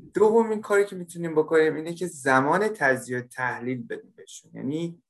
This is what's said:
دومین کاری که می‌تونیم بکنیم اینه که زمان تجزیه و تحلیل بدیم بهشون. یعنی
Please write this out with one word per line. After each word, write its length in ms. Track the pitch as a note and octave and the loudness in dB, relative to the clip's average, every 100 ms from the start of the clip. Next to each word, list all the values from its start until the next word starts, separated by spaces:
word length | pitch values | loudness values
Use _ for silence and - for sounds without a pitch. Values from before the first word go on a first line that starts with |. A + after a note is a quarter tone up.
| - | -10
دومین 480 | F#3 G#3+ A3+ A3 G#3+ | 2 4 4 2 -4
کاری 240 | A3 G3+ G3+ | 0 2 2
که 100 | F#3 | -4
می‌تونیم 400 | E3+ E3+ E3+ D#3 | -12 -8 -2 0
بکنیم 400 | D#3 D#3+ D#3 D3 | 2 4 4 0
اینه 180 | D#3+ | -6
که 140 | E3+ F3 | -8 -8
زمان 600 | D3 C3+ C3 C#3+ F3+ G#3+ | -2 2 4 4 2 0
تجزیه 500 | G#3+ C#3 B2 A#2 B2 | 2 2 2 -2 -8
و 20 | |
تحلیل 680 | B2 - B2 A#2 B2 B2+ A#2 | -8 -6 -6 -4 -6 -6 -8
بدیم 260 | G#2+ - - | -12 -12 -20
بهشون. 340 | - - _ | -20 -20 _
یعنی 500 | A2+ B2 D#3 E3+ E3+ | -10 -6 -6 -6 -10